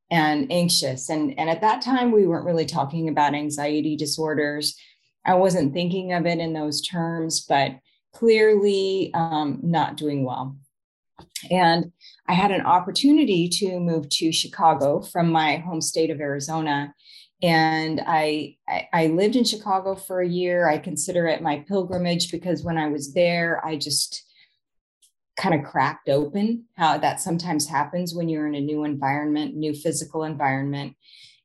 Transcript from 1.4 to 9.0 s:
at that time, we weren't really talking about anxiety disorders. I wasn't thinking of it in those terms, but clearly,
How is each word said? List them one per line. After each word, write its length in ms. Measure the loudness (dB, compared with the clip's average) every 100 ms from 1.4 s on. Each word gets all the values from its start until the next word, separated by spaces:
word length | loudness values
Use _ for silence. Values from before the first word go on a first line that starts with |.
| -2
at 140 | 0
that 180 | 0 0
time, 320 | 0 0 4
we 140 | 4 4
weren't 200 | 2 0
really 200 | -2 0
talking 420 | -2 -2 -2 -2
about 260 | 2 2
anxiety 600 | 0 -4 -4 -2 0 -2 -2
disorders. 800 | -4 -4 -2 0 -2 -2 -6 -6 -16 _ _ _
I 100 | 2
wasn't 380 | 4 4 2 0
thinking 400 | 0 -2 -2 -2
of 140 | 0 0
it 120 | -2
in 140 | -2
those 280 | -4 -4 -6
terms, 680 | -6 -4 -4 -4 -4 -4 0
but 320 | 0 0 -4 _ _ _
clearly, 1000 | 0 4 6 6 4 4 2 0 -2